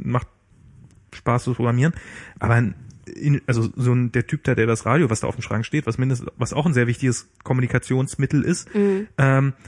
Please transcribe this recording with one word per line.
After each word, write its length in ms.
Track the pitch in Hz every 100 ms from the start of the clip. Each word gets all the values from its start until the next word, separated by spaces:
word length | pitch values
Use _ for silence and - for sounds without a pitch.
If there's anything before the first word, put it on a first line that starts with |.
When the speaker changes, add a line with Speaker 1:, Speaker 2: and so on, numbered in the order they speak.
Speaker 1:
macht 240 | - 120 - _ _ _ - - - - _
Spaß 320 | - - 123
zu 80 | -
programmieren, 380 | 117 117 123 151 - - - - -
aber 180 | 113 117 113 90 - - -
in, 280 | - 147 139 -
also 220 | 117 113 -
so 160 | 123
ein, 180 | 123 120
der 160 | 120 -
Typ 160 | 156
da, 100 | -
der 120 | 113 113
das 200 | 113 110
Radio, 240 | 143 131
was 100 | 107
da 60 | -
auf 80 |
dem 80 | -
Schrank 240 | - 107 113
steht, 200 | 151 113
was 120 | 113
mindestens, 320 | 131 123 - -
was 160 | 117
auch 100 | -
ein 80 | 160
sehr 140 | 123 120
wichtiges 420 | 117 131 113 - _
Kommunikationsmittel 1000 | - 127 123 123 - 131 139 - 135 143
ist, 320 | 139 185 -
Speaker 2:
Mhm. 340 | 208 202 190 214 -
Speaker 1:
ähm, 340 | 135 135 139 -